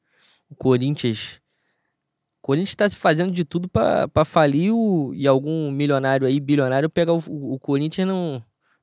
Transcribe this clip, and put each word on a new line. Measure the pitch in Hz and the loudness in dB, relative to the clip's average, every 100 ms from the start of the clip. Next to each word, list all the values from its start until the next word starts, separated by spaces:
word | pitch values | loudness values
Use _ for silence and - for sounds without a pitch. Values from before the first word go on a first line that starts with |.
| _ _ _ _ _ | _ _ _ _ _
O | - | -2
Corinthians, | 131 123 131 147 123 107 - - _ _ _ _ _ _ _ _ _ _ | 2 2 2 -2 -4 -4 -8 -16 _ _ _ _ _ _ _ _ _ _
o | |
Corinthians | - 147 196 - | -2 -2 -2 0
tá | 202 | -2
se | - | 2
fazendo | 185 156 185 | 0 2 0
de | 180 | -2
tudo | 170 175 180 | -4 -4 -4
pra, | 220 - - 151 | 0 0 0 0
pra | 151 | 0
falir | 156 170 147 139 190 | 2 4 4 4 0
o, | 226 220 175 135 73 | 0 0 0 -2 0
e | 139 | 2
algum | 135 143 160 147 | 2 2 -2 -2
milionário | 139 143 139 135 135 135 | -2 0 0 2 2 2
aí, | 139 | 0
bilionário, | 139 143 131 135 156 | 2 2 2 0 0
pegar | - 170 | 0 0
o, | 170 160 | 0 -4
o, | 151 135 | -10 -8
o | 131 | -8
Corinthians | - 139 156 190 185 | -2 -2 -2 -4 -2
num, | 190 170 127 - _ _ _ | -2 -4 -6 -12 _ _ _